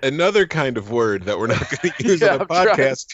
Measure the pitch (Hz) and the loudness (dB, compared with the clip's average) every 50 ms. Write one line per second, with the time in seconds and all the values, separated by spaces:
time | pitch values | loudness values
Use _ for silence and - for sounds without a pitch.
0 | - 135 139 160 175 202 202 214 190 160 - 160 143 131 120 113 98 101 117 120 | -2 -2 0 0 0 2 2 2 2 2 0 -2 -2 -2 -2 -4 -6 -4 0 0
1 | 113 110 101 95 90 101 101 90 110 113 113 - - - - - - 180 - - | 2 2 0 -2 -2 -4 -4 -2 -2 -2 -2 -2 -2 -6 -6 -4 -4 -4 -4 -2
2 | 214 240 190 160 220 202 165 131 101 - 160 180 196 214 190 151 135 135 131 - | 0 2 2 4 4 2 2 0 -2 -2 0 2 2 4 4 2 2 0 0 -4
3 | - - | -8 -10